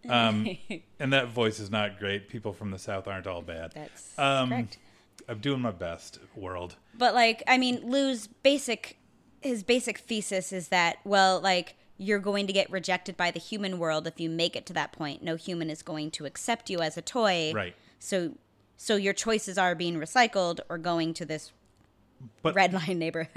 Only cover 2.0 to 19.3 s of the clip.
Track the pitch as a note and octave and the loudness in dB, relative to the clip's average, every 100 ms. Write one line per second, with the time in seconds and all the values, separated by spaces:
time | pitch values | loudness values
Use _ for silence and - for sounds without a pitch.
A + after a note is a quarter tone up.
2 | G2+ G2+ G2 A#2 G#2+ F#2+ G#2 F#2+ - G2 | -4 -4 -4 -8 -8 -6 -6 -6 -6 -6
3 | G2 F#2+ F#2 F2 F2 E2 E2 D#3 D3+ - | -6 -6 -6 -8 -8 -10 -10 -12 -16 -16
4 | - - C#3 C3+ B2+ B2 A2+ - - _ | -12 0 2 4 2 0 -2 -8 -20 _
5 | _ - - A2 C#3+ C3 A#2+ F2+ F2 E2 | _ -18 -12 -6 -2 0 -2 -4 -6 -8
6 | - - F#2 A2+ F#2 F2+ F2 - _ A3+ | -12 -20 -20 -12 -8 -6 -8 -12 _ 0
7 | B3 A#3 A3+ A3+ - B3+ B3+ B3 A#3 C4+ | 2 6 4 4 2 2 2 -2 0 2
8 | C4+ A#3+ G#3 - C#4 C#4+ - A3 - - | 2 0 -8 2 4 4 2 -6 -8 -18
9 | _ _ _ _ C#4 A#3 G3 B3 B3 G3+ | _ _ _ _ -4 -2 2 2 2 -6
10 | - A3 - F#3+ F3+ F#3+ E3+ F3+ E3+ - | -4 -4 -2 -4 -4 -6 0 4 4 2
11 | G3+ G3+ F#3+ F#3 F#3+ F3+ F3 - _ - | 2 6 6 6 4 2 0 -10 _ -8
12 | F#3+ G3+ G3 G3+ G3 G3 - F#3 F3 F3+ | 0 0 2 0 2 2 0 -2 -2 -2
13 | - F3+ F3 E3+ - G#3+ G3 F3+ E3 D#3 | -2 -2 -2 -2 -6 -6 -4 -2 0 0
14 | D#3+ - E3 E3 E3+ - - E3 D3 - | -2 -4 -4 0 0 -2 -4 -4 -4 -4
15 | D3 - E3 E3 - E3+ D#3+ D3+ - D#3 | -8 -6 -6 -6 -4 -4 -4 -6 -8 -8
16 | D3+ - C#3+ - - A#3 - F3+ D#3 E3 | -6 -8 -10 -6 -4 -4 -4 -2 -2 -4
17 | - B3+ G#3+ F3 D#3 A2 F2+ - _ _ | -4 2 4 4 0 -2 -6 -10 _ _
18 | - F#3+ E3+ - _ _ _ - - G#3 | -2 -2 -2 -6 _ _ _ -8 0 2
19 | G3 F#3+ A3+ | 2 0 0